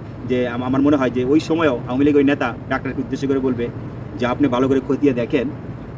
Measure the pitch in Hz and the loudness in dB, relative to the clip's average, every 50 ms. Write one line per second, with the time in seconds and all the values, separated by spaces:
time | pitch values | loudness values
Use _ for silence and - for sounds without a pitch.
0 | - - - - 123 113 123 123 123 120 120 120 123 127 131 135 135 147 151 143 | -8 -14 -12 -8 -4 -2 0 0 0 0 -2 -2 -2 0 0 2 4 4 4 4
1 | 131 123 117 127 123 127 143 160 - - 160 165 165 147 123 120 123 123 127 127 | 2 2 0 0 2 4 4 2 2 2 0 2 2 2 2 0 -2 -2 0 2
2 | 143 147 143 143 139 135 143 143 139 120 110 - - - 131 131 127 131 123 - | 4 4 6 6 6 4 4 2 0 -2 -4 -4 -6 -4 -4 -4 -4 -4 -4 -4
3 | 123 113 131 127 139 135 139 135 131 131 123 117 117 120 - - - - - - | -4 -4 -4 -4 -2 0 0 0 0 0 0 -2 -2 -4 -6 -8 -10 -10 -10 -12
4 | - - - - 120 120 123 - 143 139 120 120 131 131 135 131 127 - 135 131 | -12 -10 -6 -4 -2 -2 0 2 2 2 2 2 2 2 2 2 0 0 0 2
5 | 143 143 127 120 117 113 - 139 117 139 - - - - - - - - - | 2 2 2 2 0 0 0 0 -2 -2 -6 -8 -10 -12 -12 -12 -12 -14 -12